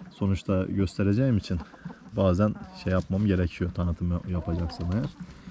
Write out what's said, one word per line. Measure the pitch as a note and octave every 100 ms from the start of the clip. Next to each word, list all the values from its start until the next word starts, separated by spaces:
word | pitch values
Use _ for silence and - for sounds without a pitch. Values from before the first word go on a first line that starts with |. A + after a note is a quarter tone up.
| -
Sonuçta | - G2+ F#2+ - F#2+
göstereceğim | F#2 G2 F#2+ - G2+ G#2 C3+ G#2+
için | - F2 D2 - - - - G#2+
bazen | F#2+ F2+ G#2+ - - -
şey | -
yapmam | F#2 - F#2+ G#2
gerekiyor, | F#2 F2 - F2
tanıtım | F2 F2 D#2+ F2
yap-, | F2 -
yapacaksam | F2 E2 E2+ E2+ - E2+
eğer. | G2+ D3 - - - -